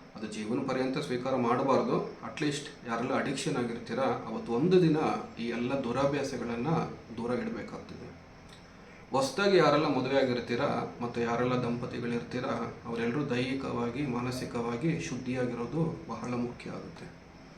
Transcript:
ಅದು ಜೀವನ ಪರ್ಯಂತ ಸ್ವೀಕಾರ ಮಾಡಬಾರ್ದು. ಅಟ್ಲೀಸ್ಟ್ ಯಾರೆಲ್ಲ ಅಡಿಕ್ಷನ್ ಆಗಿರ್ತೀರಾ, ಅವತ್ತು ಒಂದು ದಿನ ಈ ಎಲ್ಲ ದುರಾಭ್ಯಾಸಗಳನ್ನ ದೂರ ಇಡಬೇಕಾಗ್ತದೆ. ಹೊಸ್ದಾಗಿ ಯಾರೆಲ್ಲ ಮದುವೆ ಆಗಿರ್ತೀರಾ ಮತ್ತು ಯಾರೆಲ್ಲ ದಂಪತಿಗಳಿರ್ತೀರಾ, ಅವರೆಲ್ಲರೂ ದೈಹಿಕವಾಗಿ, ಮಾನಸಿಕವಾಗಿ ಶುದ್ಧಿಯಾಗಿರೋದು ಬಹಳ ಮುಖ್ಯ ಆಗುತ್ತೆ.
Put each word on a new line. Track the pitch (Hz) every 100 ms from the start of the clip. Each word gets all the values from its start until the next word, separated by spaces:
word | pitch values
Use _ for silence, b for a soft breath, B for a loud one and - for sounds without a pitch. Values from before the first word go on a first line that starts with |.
| - -
ಅದು | 107
ಜೀವನ | 110 107 135 127
ಪರ್ಯಂತ | 127 131 139
ಸ್ವೀಕಾರ | - 123 131 123
ಮಾಡಬಾರ್ದು. | 117 123 139 117 113 175
ಅಟ್ಲೀಸ್ಟ್ | - - 117 - 147 143 - - 120
ಯಾರೆಲ್ಲ | 117 127
ಅಡಿಕ್ಷನ್ | 123 120 135 160 131
ಆಗಿರ್ತೀರಾ, | 117 - - 120
ಅವತ್ತು | 127 113 - 107 117
ಒಂದು | 120 170 180
ದಿನ | 160 151 110 107 - -
ಈ | -
ಎಲ್ಲ | 117 123
ದುರಾಭ್ಯಾಸಗಳನ್ನ | - 233 247 139 143 - 120 117 117 139 165 - - - 117
ದೂರ | 120
ಇಡಬೇಕಾಗ್ತದೆ. | 117 110 113 - - - - - - - - - B B B B B B
ಹೊಸ್ದಾಗಿ | 131 135 - 202 185
ಯಾರೆಲ್ಲ | 147 143 156
ಮದುವೆ | 127 131 139
ಆಗಿರ್ತೀರಾ | 127 117 113 120 143 123 - -
ಮತ್ತು | 120 120
ಯಾರೆಲ್ಲ | 117 120 123
ದಂಪತಿಗಳಿರ್ತೀರಾ, | 127 120 120 123 127 120 117 - 123 127 117 117 - 117
ಅವರೆಲ್ಲರೂ | 117 117 147
ದೈಹಿಕವಾಗಿ, | 120 123 127 135 131 120 120 131 143
ಮಾನಸಿಕವಾಗಿ | 120 123 127 - 120 117 120 160 160
ಶುದ್ಧಿಯಾಗಿರೋದು | - 120 123 127 120 117 120 151 160 - -
ಬಹಳ | 113 123
ಮುಖ್ಯ | 123 120 - -
ಆಗುತ್ತೆ. | - 98 - 87 - - - -